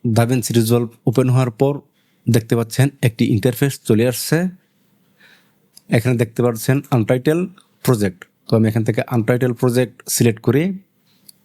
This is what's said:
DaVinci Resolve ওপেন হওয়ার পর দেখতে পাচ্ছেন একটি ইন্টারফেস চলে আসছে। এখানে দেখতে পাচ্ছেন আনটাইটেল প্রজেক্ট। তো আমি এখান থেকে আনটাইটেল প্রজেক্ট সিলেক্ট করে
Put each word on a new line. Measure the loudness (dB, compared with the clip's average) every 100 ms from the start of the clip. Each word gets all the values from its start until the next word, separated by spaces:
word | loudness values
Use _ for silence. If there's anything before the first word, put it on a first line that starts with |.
| 0
DaVinci | 0 2 0 0
Resolve | 0 2 0 -2 -4 -2
ওপেন | 0 2
হওয়ার | 2 0
পর | 0 -2 -2 _ _ _ _ 0
দেখতে | 0 2 -2
পাচ্ছেন | -2 0 0 0
একটি | -4 0
ইন্টারফেস | 0 2 0 0 -4 -4
চলে | 0 2 2
আসছে। | -2 -2 -2 -2 -8 _ _ _ _ _ _ _ _ _ _ _ _ -2
এখানে | 0 0 0
দেখতে | -2 0
পাচ্ছেন | -2 -2 -2 -2 0
আনটাইটেল | -2 2 0 2 0 -4 -10 _ _
প্রজেক্ট। | -2 0 0 -4 -20 _ -2
তো | 2
আমি | 2
এখান | 0
থেকে | -2 -4 -2
আনটাইটেল | -2 0 0 0
প্রজেক্ট | 0 0 0 -2 -6 -8
সিলেক্ট | -2 -2 0
করে | 0 0 -2 -6 _ _ _ _ -20 _